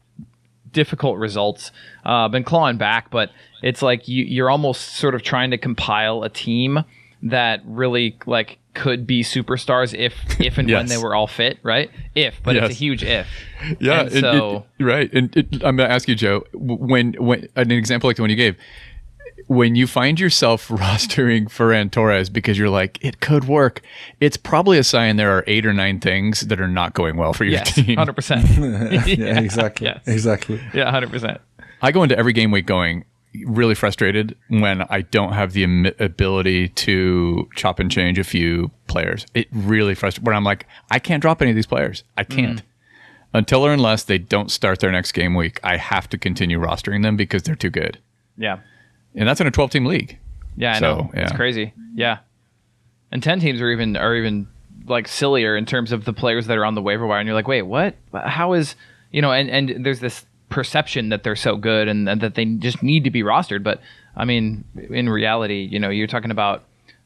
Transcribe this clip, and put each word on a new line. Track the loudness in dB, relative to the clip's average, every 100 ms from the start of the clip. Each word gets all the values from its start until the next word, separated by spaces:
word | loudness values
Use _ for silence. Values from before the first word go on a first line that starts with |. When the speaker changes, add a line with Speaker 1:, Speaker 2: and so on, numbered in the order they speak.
| _ -20 -20 _ _ _ -6
Speaker 1:
difficult | -2 -2 -2 -2 -2
results. | -4 -2 -2 -4 -14 -20 -20 -12
Uh, | -2 0 2
been | -2
clawing | 0 2 2 0
back, | 0 0 0
but | -4 -4 -6 -20 -6
it's | -4 0
like | 0 0 -2
you, | -4
you're | -2 0 2
almost | 2 0 -4 -10 -2
sort | -2
of | -2
trying | -2 -2 0
to | -2
compile | -4 -4 -2 0 0 -2
a | -6
team | -6 -2 0 0 -2 -4 _ _ _
that | -2 0 0 -2
really, | -8 -4 -2 0 -2 -4 -2
like, | -2 -2 -10 _
could | -6 -4 -2 0
be | 0
superstars | 0 -4 -2 -4 0 0 0
if, | -2 -4 -4 -4 0
if | 0 0
and | 2
when | 2 2
Speaker 2:
Yes. |
Speaker 1:
they | -2
were | 0
all | 0 -2
fit, | 0 -2 -2
right? | -2 -2 -2 -10 -6
If, | 0 -2 -2
but | 0 2
it's | 0
a |
Speaker 2:
Yes. | -2
Speaker 1:
huge | -4 -2
if. | -2 -2 -4 -12 -14 -10 -8 -2
Speaker 2:
Yeah, | 0 2
Speaker 1:
And | 2
Speaker 2:
and | 2
it, |
Speaker 1:
so | 2 2 0 -6 -10 _
Speaker 2:
right. | 0 2 2
And | 0 2
it, | 0 0 -2
I'm | 0 2
gonna | 4
ask | 2 2
you, |
Joe, | 2 2 0 -4
w-, | -8 -6 -4
when, | 2 2 2
when, | 0 0 0 0 0
an | 2
example | 2 2 2 2
like | 2
the |
one | 2
you | 4
gave, | 2 0 -10 -20 -20 -20 -20 -20 -20 -20 0
when | 4 4 4
you | 2
find | 2 2 2
yourself | 2 2 2 2 0
<laughs> |
rostering | -2 0 0 0 2 4 2 0
Ferran | 2 4 4 2
Torres | 2 2 2 0
because | -2 0 2
you're | 2
like, | 2 0 -4
"It | -8 -6
could | 2 2
work," | 4 4 2 0 -14 -20 -20 0
it's | 0 0
probably | 0 2 6 4
a |
sign | 4 2 2 4
there | 4 2
are | 2
eight | 0
or | 2
nine | 2 0 0
things | 0 0 0 -2
that | -2 -2
are | 0
not | 0 0
going | 0 -2 0
well | -2
for | 0
your | 0
Speaker 1:
Yes, | 0 0
Speaker 2:
team. | 2 2 2
Speaker 1:
hundred | 0
percent. | -2 -4 4 6
Speaker 3:
<laughs> | 6
Yeah, | 4 -2 0 0
Speaker 1:
<laughs> | 2
Yeah. | 0 2 0
Speaker 3:
exactly. | 0 0 -2 -2 -4
Speaker 1:
Yes. | -4 -2
Speaker 3:
Exactly. | 0 2 0 -2 -8 -6
Speaker 1:
Yeah, | -2 0
hundred | -2 -4
percent. | -6 -6 -8 -14 _ -20 -2
Speaker 2:
I | 2
go | 4
into | 4 4
every | 4
game | 4 4
week | 2 2
going | 0 0 -2 -8 _ _ -12 -4
really | 2 2
frustrated | 2 0 2 0 2 -2 -8 _
when | 2 2 0 -2
I | -4
don't | 0 0 0
have | 0 0
the | 0
am-, | 2 4 2 0
ability | -4 0 0 2 2 2 0
to | -2 0 2 2 2 2 0 -4
chop | -2 -2 0
and | -2
change | 0 2 0
a |
few | -2 0 0 0 -2 -6 -4
players. | -2 -2 -4 -4
It | -4 -4
really | -4 0 2 2
frustrates, | 0 -2 -2
where | 0
I'm | 2
like, | 0 -2 -6 -20 _
"I | -2
can't | 0 0
drop | 2 2
any | 2
of | 2
these | 0
players. | -2 -2 -6 -8 -8
I |
can't." | -4 -2 -2 -4
Speaker 1:
Mm-hmm. | -12 _ _ _ -20 -20 _
Speaker 2:
Until | -2 2 2 4
or |
unless | 4 2 2
they | 0 -2
don't | 0 -2 0
start | -2 0 0
their | 0
next | 0 -2
game | -2 0
week, | 0 0 -4
I | -2 -2
have | 0 -4 -2
to | -6
continue | -4 -2 0 0
rostering | 0 -2 -2 0
them | 0 0
because | 0 -2
they're | -2
too | -2 -2
good. | -2 -4 -6 _ _ _ -6
Speaker 1:
Yeah. | -6 -6 -10 _ _ _ _
Speaker 2:
And | -2 0
that's | 2
in | 0
a |
twelve | 2 0
team | 0
league. | 0 -2 -4 -14 -18 -16 -14 -6
Speaker 1:
Yeah, | -2 0
I |
Speaker 2:
So, | 0 0
Speaker 1:
know. | -4
Speaker 2:
yeah. | -4
Speaker 1:
It's | -4
crazy. | -2 -2 -2 -8 -10 -14
Yeah. | -4 -2 -2 _ _ _ _ _ _ _ _ _
And | -4
ten | -2 0
teams | 0 0
are | -2
even, | 0 -2 0
are | 0
even, | 0 -2 -4 -6 -16 -20 -20 -4
like, | -4 -4
sillier | -4 0 2 2 0
in | -2
terms | -4 -2
of | -4 -4
the |
players | -4 -2 -2 0
that | 0
are |
on | 0
the | -2
waiver | -2 -2 -2
wire. | -2
And | 0
you're |
like, | -2 0
"Wait, | -2
what? | -2 -2 -2 -4 _
How | -8 -6 -4 0
is," | 0 -2 -8 -20 _ _
you | -2
know, | 0
and, | 0 0
and | -2 -2 -4
there's | -4 -4
this | -6 -10 -18 _ _
perception | -6 -2 -2 -2 -4 -2
that | -2
they're | -4 -2
so | -2 -2
good | 0 2 2
and, | 0 0
and | 0
that | -2 -2
they |
just | -2 -2 -4 -2
need | 0 2
to | 2
be | 0
rostered. | 0 0 0 -4
But, | -4 -4 -10 -20 _ -6
I |
mean, | -2 0 -2 -4 -12 -18 -8
in | -4 -2
reality, | 0 0 0 -2 -4 -4
you | -4
know, | -2
you're | -2 -4
talking | -4 -4
about, | -2 -2 -4 -10 _ _ _